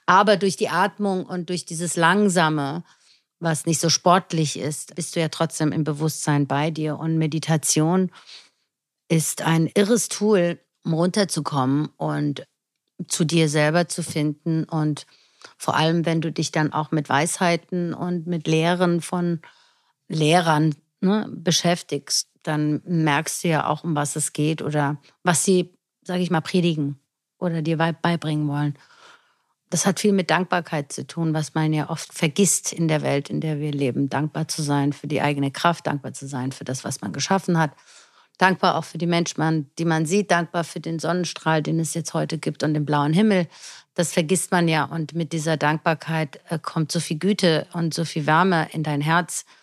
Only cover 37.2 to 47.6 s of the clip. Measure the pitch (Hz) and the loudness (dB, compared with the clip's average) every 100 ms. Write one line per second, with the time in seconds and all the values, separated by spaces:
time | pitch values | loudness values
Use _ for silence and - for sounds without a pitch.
37.2 | - 190 - 170 151 - _ - - _ | 0 0 2 2 0 -4 _ -20 -20 _
38.2 | _ - 185 180 185 160 - 160 170 170 | _ 2 2 4 2 0 -4 -4 0 0
39.2 | 170 - 160 160 143 - 170 160 156 202 | 0 0 0 0 -2 -4 0 0 2 0
40.2 | 196 170 165 175 160 170 165 165 165 180 | 2 0 0 -4 -6 -8 -8 -4 -2 -2
41.2 | 165 - 160 160 151 160 160 170 151 160 | -2 -4 0 0 0 -2 -2 -4 -4 -4
42.2 | 151 160 151 151 151 147 143 147 143 165 | -4 -4 -6 -2 -2 0 0 0 2 4
43.2 | 220 185 170 - - - _ - 165 - | 4 2 0 -8 -20 -20 _ -4 -2 0
44.2 | 156 185 - 180 170 160 - 165 147 165 | 0 0 2 2 2 2 0 -4 -6 -4
45.2 | 156 160 156 156 151 160 170 156 - 160 | -4 -2 -2 0 0 0 0 -2 -2 -4
46.2 | 156 - - 160 - 165 151 170 - 156 | -4 -8 -8 -6 -4 -4 -2 -2 -4 -2
47.2 | 190 208 180 151 | 0 2 4 2